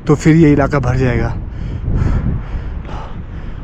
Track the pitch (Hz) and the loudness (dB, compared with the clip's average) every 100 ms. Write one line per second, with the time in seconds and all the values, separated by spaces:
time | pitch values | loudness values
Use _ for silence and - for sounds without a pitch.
0 | - 147 165 160 151 143 135 143 123 127 | 0 2 4 6 6 6 2 2 0 2
1 | 131 117 113 104 - - - - - - | 2 2 0 -2 -8 -8 -6 -6 -2 0
2 | - - - - - - - - - - | 2 0 0 -2 -4 -6 -6 -8 -8 -10
3 | - - - - - - | -10 -10 -10 -10 -10 -10